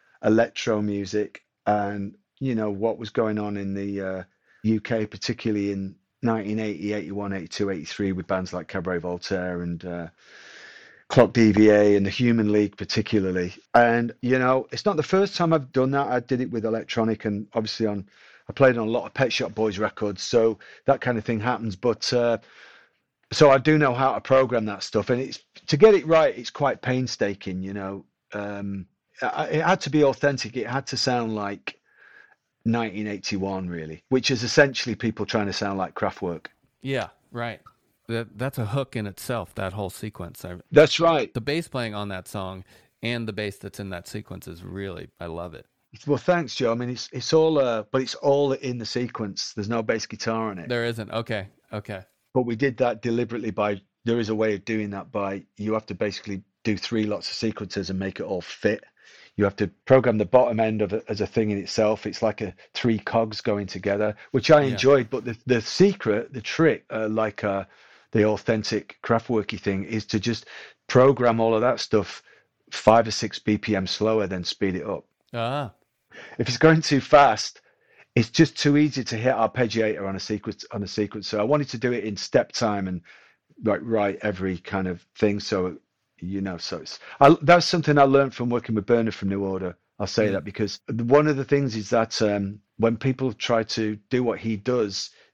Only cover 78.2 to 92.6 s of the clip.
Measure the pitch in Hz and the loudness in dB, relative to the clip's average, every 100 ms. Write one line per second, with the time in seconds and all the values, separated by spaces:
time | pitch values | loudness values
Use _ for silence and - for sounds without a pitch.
78.2 | 113 - 156 - 147 147 151 135 117 110 | 2 4 4 4 2 4 2 0 -6 -2
79.2 | 123 113 110 127 123 113 110 98 98 95 | 0 2 0 0 0 0 0 -2 -6 -6
80.2 | - 104 107 101 - 101 98 - 104 107 | -6 -6 -6 -12 -10 -10 -6 -4 -4 -6
81.2 | 95 104 110 147 139 117 123 120 107 101 | -6 -2 0 0 0 -4 -2 -2 -4 -8
82.2 | - 131 - - 110 101 95 90 - - | 0 0 0 -2 -2 0 -4 -6 -10 -20
83.2 | _ _ _ - 107 98 117 113 101 95 | _ _ _ -4 -2 0 0 0 0 0
84.2 | 107 90 95 90 - 98 92 87 _ - | -4 -2 -4 -4 -4 -4 -4 -6 _ 0
85.2 | 104 101 - 98 92 82 _ _ _ _ | 0 0 -2 -2 -2 -6 _ _ _ _
86.2 | 87 98 98 87 - 85 - - - - | -8 -6 -6 -6 -8 -10 -12 -16 -18 6
87.2 | 139 165 139 175 - 175 151 147 139 139 | 6 6 6 6 6 0 2 6 6 6
88.2 | 135 - 123 120 - 107 95 120 113 - | 4 -2 -2 -2 -2 -4 2 2 2 -2
89.2 | 98 98 98 95 92 85 _ _ 101 - | -4 -2 -2 -4 -6 -10 _ _ -4 0
90.2 | 107 98 80 - 104 - - 113 117 143 | 0 0 -6 -4 -4 -4 -6 -4 6 6
91.2 | 151 139 131 143 139 110 101 120 113 - | 6 0 2 0 2 -4 0 0 0 0
92.2 | 107 104 98 104 | 0 0 -2 -8